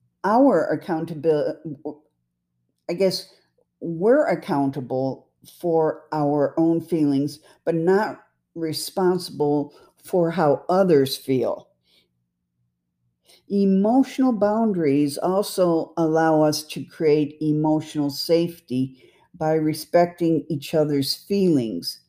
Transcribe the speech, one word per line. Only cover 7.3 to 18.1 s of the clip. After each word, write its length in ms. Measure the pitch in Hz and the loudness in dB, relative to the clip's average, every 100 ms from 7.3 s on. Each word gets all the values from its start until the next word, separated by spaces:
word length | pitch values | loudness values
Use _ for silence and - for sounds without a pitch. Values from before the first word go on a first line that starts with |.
| - _ _ | -6 _ _
but 120 | - 165 | -4 -2
not 460 | 165 190 208 - _ _ _ - | 2 2 0 -6 _ _ _ -10
responsible 1160 | 165 156 - - 180 180 175 143 147 147 143 - - _ | -8 -6 -8 -2 0 0 -4 -4 -2 0 -4 -10 -20 _
for 280 | - 185 165 | -4 0 0
how 320 | 165 151 131 - | 2 2 0 0
others 480 | 180 190 151 135 - | 2 4 4 4 -2
feel. 520 | - 131 113 - - _ _ _ _ _ _ _ _ _ _ _ _ _ _ _ _ _ - | -4 -2 -2 -4 -10 _ _ _ _ _ _ _ _ _ _ _ _ _ _ _ _ _ -6
Emotional 840 | 202 196 190 208 254 269 - 262 | 0 2 2 4 2 2 0 0
boundaries 840 | 220 208 214 226 185 156 139 147 139 | 2 0 2 0 0 2 2 0 -2
also 760 | - 190 208 - 180 165 - - | -2 0 -2 0 2 2 -2 -2
allow 460 | 165 160 160 156 | 0 2 2 4
us 220 | 156 151 | 2 0
to 200 | - - | -8 -12
create 540 | 131 - 160 151 143 - | -14 -2 2 2 0 -4
emotional 680 | 156 151 156 156 147 151 143 | -2 0 0 0 -2 -4 -4